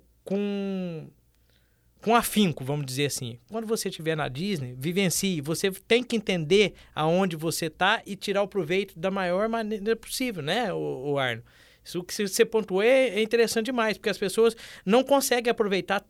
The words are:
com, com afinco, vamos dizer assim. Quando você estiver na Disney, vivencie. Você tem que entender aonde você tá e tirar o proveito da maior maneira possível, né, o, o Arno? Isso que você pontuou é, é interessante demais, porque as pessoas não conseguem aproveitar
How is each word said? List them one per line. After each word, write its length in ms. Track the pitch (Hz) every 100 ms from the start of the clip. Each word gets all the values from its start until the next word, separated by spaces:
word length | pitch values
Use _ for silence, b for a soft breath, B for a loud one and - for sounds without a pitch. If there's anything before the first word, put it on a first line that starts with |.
| _ _
com, 840 | - 196 202 202 196 190 180 160 - _ _ _ _ _ _ _ _ _
com 120 | 202
afinco, 500 | 233 - 214 190 -
vamos 200 | 131 147
dizer 220 | 135 131 143
assim. 320 | - 120 120 _
Quando 160 | 220 220
você 220 | 220 190
estiver 280 | 185 160 160
na 120 | 135
Disney, 460 | 127 202 165 123 127
vivencie. 640 | 151 180 185 - 196 165
Você 300 | 139 160 196
tem 320 | 190 - 233
que 140 | 247 226
entender 580 | 208 180 151 196 190 b b
aonde 420 | - 156 180 196 160
você 340 | 160 - 160
tá 320 | - 185 220
e 100 | - 202
tirar 260 | - 196
o 60 | 202
proveito 500 | 202 156 190 202 160
da 120 | 190
maior 380 | 196 180 180 220
maneira 480 | 226 214 214 202 226
possível, 460 | - - 254 180
né, 300 | 143 214 214
o, 400 | 160 147 135 143
o 60 | 139
Arno? 240 | 127 117 b b b b
Isso 180 | - 175
que 240 | 175 - 196
você 160 | 214
pontuou 360 | 220 220 - 190
é, 260 | 226 269 254
é 140 | 196
interessante 440 | 220 233 220 226 220
demais, 300 | 247 220 202
porque 120 | 214
as 80 | 190
pessoas 360 | 196 226 226 - B B 185
não 160 | 240
conseguem 480 | 262 277 269 247 240
aproveitar 500 | 233 208 185 - 196